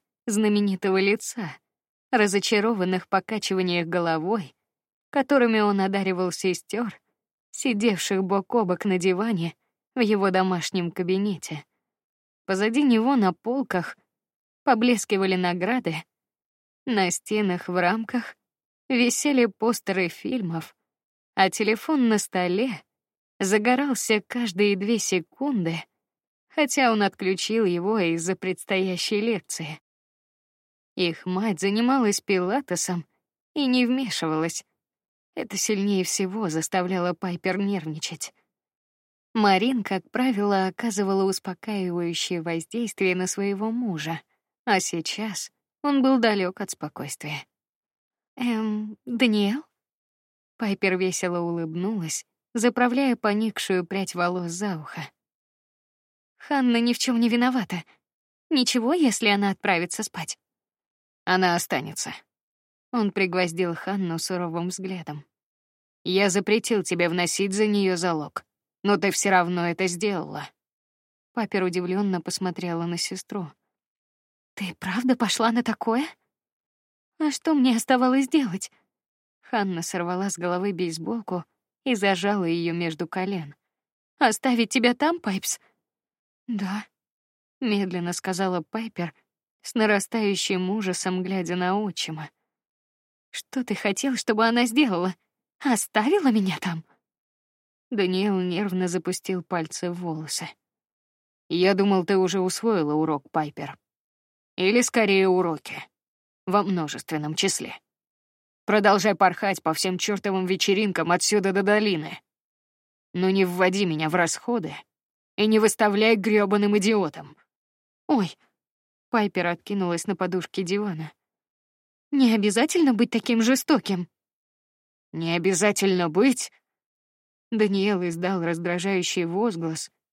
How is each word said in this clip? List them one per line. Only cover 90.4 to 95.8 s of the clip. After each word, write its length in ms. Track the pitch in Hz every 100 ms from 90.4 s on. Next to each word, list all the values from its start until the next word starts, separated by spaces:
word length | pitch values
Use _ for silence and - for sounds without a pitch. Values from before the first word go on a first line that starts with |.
| - 185 185
ужасом 540 | 214 185 180 185 185
глядя 340 | 180 190 170 180
на 200 | 180 202
отчима. 520 | 208 - - 156 151 _ _ _ _ _ _ _ _ _ _
«Что 340 | - - 262 247
ты 100 | 196
хотел, 400 | 208 196 277 247
чтобы 320 | - 214 226
она 180 | 240 240
сделала? 480 | 240 269 180 185 - _ _ _ _
Оставила 720 | 277 226